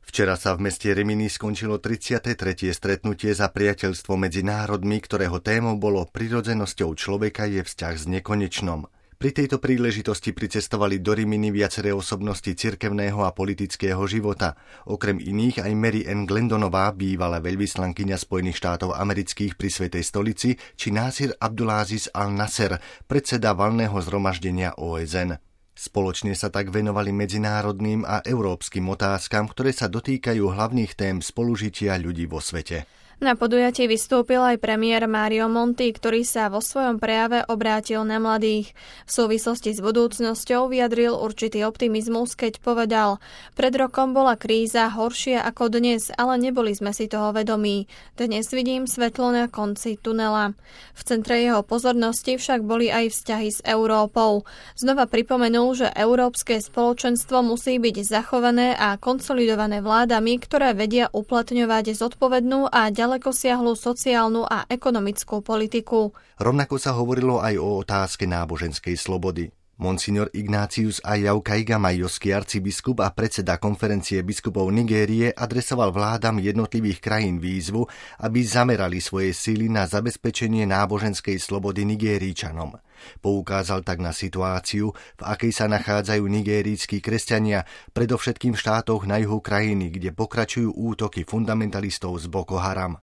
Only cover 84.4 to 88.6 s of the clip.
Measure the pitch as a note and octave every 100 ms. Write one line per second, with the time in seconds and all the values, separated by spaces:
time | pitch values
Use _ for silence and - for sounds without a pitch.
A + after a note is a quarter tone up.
84.4 | F#2 F#2 - G#2 G#2+ - - - - G#2+
85.4 | A#2 A2+ G#2+ G#2 - G#2 G2+ G#2+ G2+ G#2
86.4 | G#2 G#2 G#2 G#2 - G2+ - A2 - A2
87.4 | A2 G2+ F2 - - - A#2 A#2+ - -
88.4 | B2+ A2